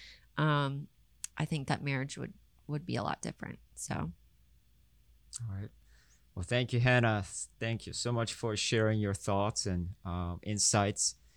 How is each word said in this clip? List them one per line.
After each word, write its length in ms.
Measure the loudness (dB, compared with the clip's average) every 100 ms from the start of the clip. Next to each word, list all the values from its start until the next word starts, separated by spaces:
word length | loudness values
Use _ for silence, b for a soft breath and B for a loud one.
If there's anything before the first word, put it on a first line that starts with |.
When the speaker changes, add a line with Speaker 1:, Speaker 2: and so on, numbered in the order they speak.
| B B B 0
Speaker 1:
um, 500 | 4 4 2 -2 -8 _ _ _ -14 -4
I 60 |
think 240 | -2 -2 0
that 160 | -2
marriage 340 | 0 -2 -2 -6
would, 140 | -10 -10 _ _ -6
would 180 | -6 -2
be 100 | -2
a 80 |
lot 180 | -2 -4
different. 380 | -6 -10 -12 -14 -18 -14
So. 200 | -8 -4
Speaker 2:
All 160 | -6 -8 _ _ _ _ _ _ _ _ _ -20 _ -12 -10 -10
right. 100 | -10 -14 b b b b b
Well, 100 | -10
thank 300 | 0 0 2
you, 80 | 4
Hannah. 420 | 6 6 6 2 -2 -8 -12 -6
Thank 260 | -4 -4 -6
you 60 |
so 180 | -4 0
much 220 | 0 0
for 240 | -2 -2 0
sharing 420 | 2 4 4 4
your 140 | 2
thoughts 520 | 0 0 2 2 0 -2
and, 240 | -2 -2 -6 -6
uh, 300 | -4 -4 -4
insights. 720 | -4 2 4 4 4 2 -2 -2 b